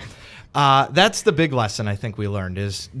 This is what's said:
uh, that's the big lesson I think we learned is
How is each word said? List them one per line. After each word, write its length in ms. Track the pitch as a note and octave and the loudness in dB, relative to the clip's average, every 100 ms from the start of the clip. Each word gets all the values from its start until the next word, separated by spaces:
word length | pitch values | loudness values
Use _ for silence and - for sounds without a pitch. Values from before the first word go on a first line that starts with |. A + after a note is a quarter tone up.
| - - - - - C#3+ | -4 -20 -20 -20 -6 2
uh, 320 | C#3 C3+ C3 | 4 4 4
that's 320 | D3 G#3+ - | 4 2 4
the 80 | A3 | 0
big 200 | D#3 E3 | 2 0
lesson 360 | B2+ G#2+ - G#2+ | 0 -2 -2 -4
I 80 | G2 | -4
think 220 | A#2 G2 | -6 -6
we 100 | G2+ | -6
learned 300 | G2+ F#2 F#2 | -4 -6 -6
is 300 | G2+ F#2+ - C3+ | -6 -8 -12 -12